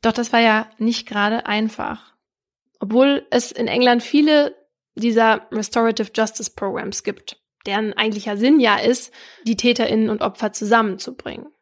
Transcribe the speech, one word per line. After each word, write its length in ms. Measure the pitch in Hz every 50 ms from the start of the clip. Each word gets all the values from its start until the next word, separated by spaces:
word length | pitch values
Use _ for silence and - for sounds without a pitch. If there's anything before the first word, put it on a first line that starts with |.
| -
Doch 100 | 226 220
das 200 | - 240 226 -
war 80 | 233
ja 280 | 233 226 214 214 220 - _ _
nicht 280 | 214 226 233 - -
gerade 400 | - - 208 202 208 220 233 -
einfach. 680 | - 208 214 220 220 - - - - - 208 - _ _ _ _ _ _ _ _ _ _ _ _ _ _ _
Obwohl 460 | - 196 214 240 262 277 285 277 - _
es 220 | - 240 240 - -
in 160 | - 233 -
England 340 | - 240 247 247 240 240 240
viele 540 | - - 285 294 302 302 294 294 285 285 - _ _ _ _ _ _ _
dieser 520 | - 214 240 226 226 226 220 220 - - - -
Restorative 580 | 220 214 - - 240 226 226 220 226 226 196 _
Justice 360 | - 220 214 - - 220 - _
Programs 500 | - - 196 190 - - 190 196 - -
gibt, 340 | - 196 - _ - - _ _ _ _ _ _
deren 260 | - 202 202 220 214 -
eigentlicher 420 | - 220 220 214 208 202 220 208
Sinn 240 | 202 220 262 294 311
ja 160 | 247 220 202
ist, 360 | - - - 247 254 - - _ - - - - - -
die 120 | 226 226
TäterInnen 520 | 196 - 240 240 240 233 220 226 220 220 220
und 120 | 214 208 -
Opfer 300 | 214 202 - - 208 208
zusammenzubringen. 920 | - 226 208 226 233 220 214 185 185 - - 254 _ - - - - - 294 _ _